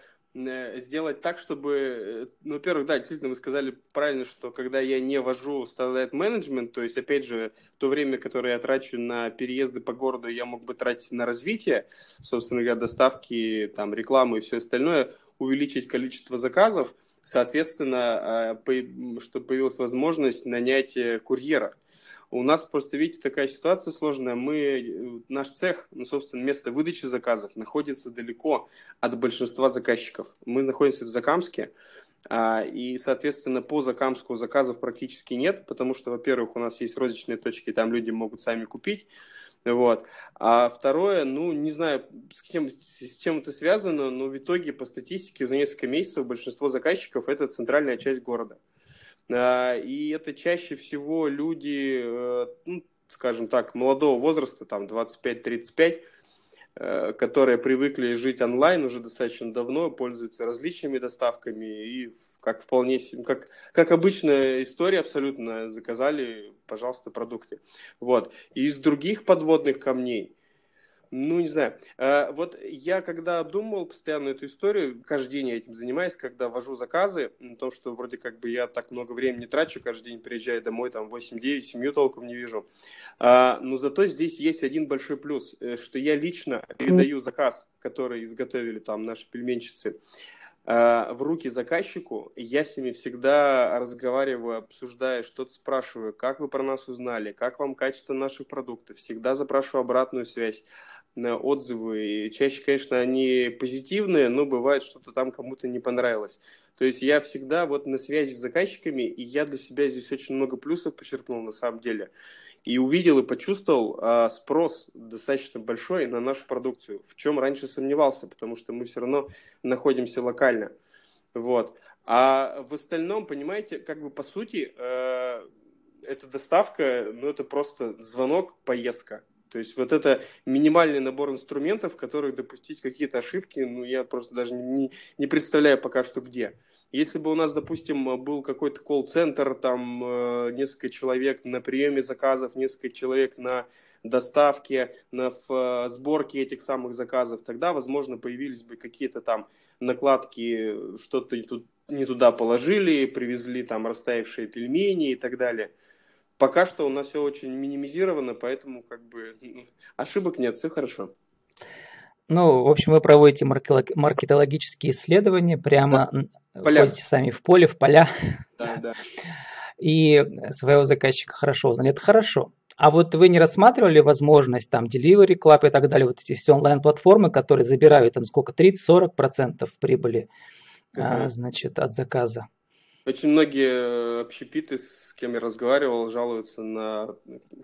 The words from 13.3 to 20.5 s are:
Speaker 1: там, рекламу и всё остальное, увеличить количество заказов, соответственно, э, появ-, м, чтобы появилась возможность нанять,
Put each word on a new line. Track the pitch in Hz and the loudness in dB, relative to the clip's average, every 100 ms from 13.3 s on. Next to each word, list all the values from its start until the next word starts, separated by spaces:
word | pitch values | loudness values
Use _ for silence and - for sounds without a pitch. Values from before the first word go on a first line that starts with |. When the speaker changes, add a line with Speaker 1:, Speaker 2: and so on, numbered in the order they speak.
| 117 113 110 104 | -6 -4 -4 -6
Speaker 1:
там, | - 104 | -6 -8
рекламу | 104 113 135 127 110 | -6 0 2 4 0
и | |
всё | 107 117 | -4 -8
остальное, | 117 123 147 160 - - _ - | -4 -2 0 0 -2 -6 _ -8
увеличить | 131 139 143 147 - | -4 -2 -2 -6 -6
количество | 131 127 - - 123 | -6 -6 -10 -6 -4
заказов, | 123 180 220 190 127 - _ _ | -2 4 4 2 -4 -8 _ _
соответственно, | - 127 120 156 160 - 135 127 120 113 - 113 113 | -4 0 0 0 -4 -4 -4 -2 0 -2 -2 -4 -4
э, | 110 | -6
появ-, | - 127 127 123 123 117 | -2 -2 -4 -12 -12 -12
м, | |
чтобы | - 131 120 | -10 -12 -6
появилась | 131 131 127 | -2 -2 -2
возможность | 123 127 156 160 135 117 | -4 -2 0 0 -2 -2
нанять, | 127 | -6